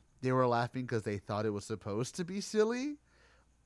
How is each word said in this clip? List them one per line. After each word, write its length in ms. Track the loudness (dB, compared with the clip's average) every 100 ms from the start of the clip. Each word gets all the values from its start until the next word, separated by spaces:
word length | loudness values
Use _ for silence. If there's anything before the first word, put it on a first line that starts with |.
| _ _
they 140 | 2
were 120 | 4 4
laughing 380 | 4 2 -2 -2
'cause 160 | -2
they 160 | 0 -4
thought 260 | -2 -2 0
it 60 |
was 120 | -2 -4
supposed 500 | -6 -2 -2 -2 -4
to 100 | -6
be 160 | -6
silly, 560 | -2 2 2 2 -4 -6 _ _ _ _ _ _